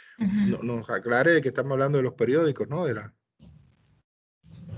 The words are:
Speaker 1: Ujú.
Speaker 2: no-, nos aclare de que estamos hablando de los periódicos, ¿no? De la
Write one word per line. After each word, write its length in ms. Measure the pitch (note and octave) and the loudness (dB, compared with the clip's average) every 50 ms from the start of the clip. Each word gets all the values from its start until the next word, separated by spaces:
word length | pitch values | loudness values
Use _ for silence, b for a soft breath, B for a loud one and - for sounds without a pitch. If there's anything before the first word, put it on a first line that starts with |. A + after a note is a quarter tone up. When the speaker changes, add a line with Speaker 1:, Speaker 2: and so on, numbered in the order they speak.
| B B B B | B B B B
Speaker 1:
Ujú. 280 | A3+ F#3 G3 G#3 G3+ | -2 0 0 2 2
Speaker 2:
no-, 160 | G3 - - | 2 0 0
nos 280 | - A#2+ A#2+ A2+ A2 - | -2 -4 -4 -4 -4 -4
aclare 420 | A#2 G2 G2 A#2 A#2+ B2 C#3 E3+ | -4 -4 0 2 2 4 4 6
de 80 | E3+ D#3+ | 4 4
que 60 | C3+ C3 | 2 0
estamos 240 | A#2+ - B2+ C#3 | -2 -2 -2 -2
hablando 260 | C3+ C3 C3+ C#3 D3 C#3 | 0 0 0 2 2 2
de 60 | B2+ | 0
los 100 | B2 - | 0 0
periódicos, 540 | - A#2 A#2 C3+ D#3+ E3+ D3+ B2+ - G#2+ - | 0 0 2 2 2 2 2 0 -2 -6 -6
¿no? 160 | C#3+ E3+ F3+ | -4 -4 -4
De 100 | C#3+ A2+ | -4 -4
la 200 | G#2 G2+ G#2 _ _ _ _ _ _ - - - - - _ _ _ _ _ _ _ _ _ _ _ _ _ _ _ _ - - - - - - | -6 -8 -14 _ _ _ _ _ _ -20 -20 -20 -20 -20 _ _ _ _ _ _ _ _ _ _ _ _ _ _ _ _ -20 -20 -18 -16 -14 -14